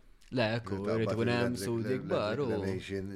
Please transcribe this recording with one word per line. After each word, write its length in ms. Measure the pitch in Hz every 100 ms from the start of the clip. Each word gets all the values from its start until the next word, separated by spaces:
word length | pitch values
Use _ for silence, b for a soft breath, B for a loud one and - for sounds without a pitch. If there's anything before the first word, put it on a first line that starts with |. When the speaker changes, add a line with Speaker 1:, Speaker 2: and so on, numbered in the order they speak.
| b b b
Speaker 1:
Le, 140 | 127 110 117
ekku, 180 | 113 98
Speaker 2:
Taqbad 220 | 101 113
Speaker 1:
irid 100 | 107
ikun 180 | 104 117
hemm 120 | 120
Speaker 2:
il-land 180 | 120 123
Speaker 1:
sudi 320 | 98 117 110
Speaker 2:
rec-, 160 | 131 -
Speaker 1:
kbar, 340 | 165 107 120
u 60 | 131
Speaker 2:
reclamation, 640 | 107 95 95 95 98 95